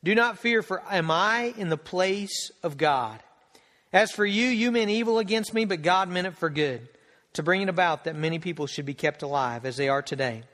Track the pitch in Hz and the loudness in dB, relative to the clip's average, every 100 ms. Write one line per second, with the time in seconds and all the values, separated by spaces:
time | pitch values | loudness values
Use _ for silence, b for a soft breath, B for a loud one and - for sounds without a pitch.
0 | 165 214 233 202 233 226 - 185 - 196 | 2 2 2 0 0 0 0 -6 -2 -2
1 | 160 160 202 233 240 233 185 156 - 180 | 2 2 2 0 -2 -4 -2 -2 -2 -2
2 | 185 202 196 - - - 175 143 156 135 | 0 0 -4 -8 -10 -8 -8 0 2 2
3 | 117 110 - _ _ b b b b 185 | -2 -8 -20 _ _ b b b b 4
4 | 214 - 208 202 247 240 240 233 214 214 | 4 2 0 2 2 2 2 2 2 0
5 | 233 226 196 220 214 226 220 185 151 185 | 2 0 2 0 0 -2 0 0 2 2
6 | 190 180 185 165 165 147 147 123 120 b | 2 -2 -4 -2 -4 0 -2 -2 -10 b
7 | b b b - 151 185 196 175 175 156 | b b b -4 0 2 2 2 2 2
8 | 165 156 160 165 175 151 147 - 143 143 | -4 -2 -2 -2 -6 -6 -6 -6 -8 -2
9 | 156 143 143 143 127 120 127 123 139 139 | -2 -2 -4 -2 -2 -2 -6 -2 0 0
10 | 143 139 131 113 117 | -2 -4 -4 -4 -14